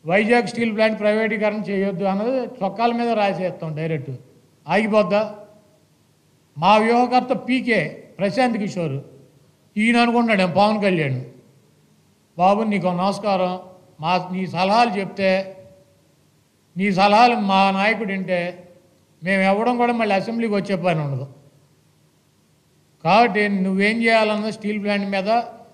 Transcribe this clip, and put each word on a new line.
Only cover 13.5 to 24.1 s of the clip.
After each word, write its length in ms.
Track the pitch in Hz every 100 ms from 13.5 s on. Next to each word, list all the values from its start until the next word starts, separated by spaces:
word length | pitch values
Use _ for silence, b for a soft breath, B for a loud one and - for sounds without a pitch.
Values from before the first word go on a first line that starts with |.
| 185 - - _ _
మా, 280 | 156 180 165
నీ 160 | 185 180
సలహాలు 440 | 165 190 220 240 196
చెప్తే, 320 | 190 196 190 185 190 - - - _ _ _ _ _ _ _ _ _ 175
నీ 140 | 202
సలహాలు 440 | 185 190 208 240 233
మా 360 | 196 190 196
నాయకుడు 400 | 190 208 220 220
వింటే 280 | 196 180 180 175 175 - - _ _ _ _
మేము 180 | 165 196
ఇవ్వడం 340 | 190 202 233 247
కూడా 160 | 240
మళ్ళీ 220 | 240 220 196
అసెంబ్లీకి 380 | 190 233 233
వచ్చే 220 | 202 - 190
పని 240 | 180 160
ఉండదు." 280 | 143 131 135 - _ _ _ _ _ _ _ _ _ _ _ _ _ _ _ _
కాబట్టి 460 | 160 202 240 196 208
నువ్వేం 540 | 202 190 190 202 226
చేయాలన్నది 480 | 226